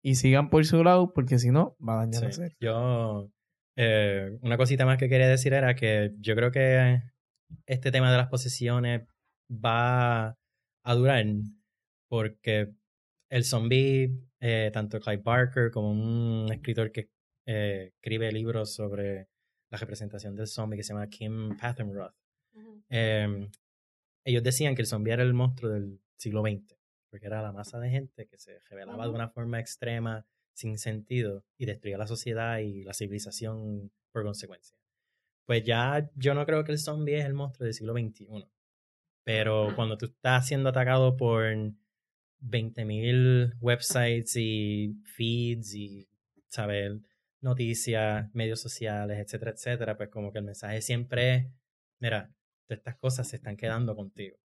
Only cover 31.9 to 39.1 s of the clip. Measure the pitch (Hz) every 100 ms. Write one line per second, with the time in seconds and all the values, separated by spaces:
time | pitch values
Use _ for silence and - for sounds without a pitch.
31.9 | 98 107 113 123 113 117 113 107 98 95
32.9 | - 104 104 101 - 110 110 107 104 101
33.9 | _ _ 117 104 101 98 90 _ _ _
34.9 | _ _ _ _ _ - 117 110 117 127
35.9 | 147 151 139 135 143 147 156 156 151 156
36.9 | 151 147 147 143 139 139 127 120 117 110
37.9 | 117 110 - 101 107 - _ _ _ _
38.9 | _ _